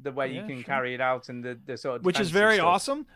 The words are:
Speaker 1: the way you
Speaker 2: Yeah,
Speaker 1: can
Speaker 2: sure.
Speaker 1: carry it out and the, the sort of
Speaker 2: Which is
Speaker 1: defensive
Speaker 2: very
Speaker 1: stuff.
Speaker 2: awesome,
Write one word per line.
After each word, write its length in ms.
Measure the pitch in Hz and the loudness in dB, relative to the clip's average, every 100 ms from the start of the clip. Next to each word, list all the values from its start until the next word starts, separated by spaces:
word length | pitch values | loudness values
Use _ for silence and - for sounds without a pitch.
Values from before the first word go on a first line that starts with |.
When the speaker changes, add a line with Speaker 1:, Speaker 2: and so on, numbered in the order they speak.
Speaker 1:
the 100 | 135 | -8
way 180 | 131 131 | -4 -4
you 120 | 131 | -4
Speaker 2:
Yeah, 60 | 214 | -8
Speaker 1:
can 100 | 127 | -10
Speaker 2:
sure. 80 | |
Speaker 1:
carry 300 | 123 135 123 | -4 -2 -2
it 80 | 123 | 0
out 260 | 127 127 - | 0 0 -4
and 160 | 123 | -10
the, 140 | 123 120 | -8 -10
the 140 | 135 120 | -10 -8
sort 200 | 139 123 | -6 -2
of 60 | 185 | 0
Speaker 2:
Which 80 | 175 | 0
is 100 | 180 | 2
Speaker 1:
defensive 120 | 185 | 4
Speaker 2:
very 140 | 214 | 6
Speaker 1:
stuff. 120 | 208 170 | 6 4
Speaker 2:
awesome, 380 | 185 - 294 - | 2 0 -4 -8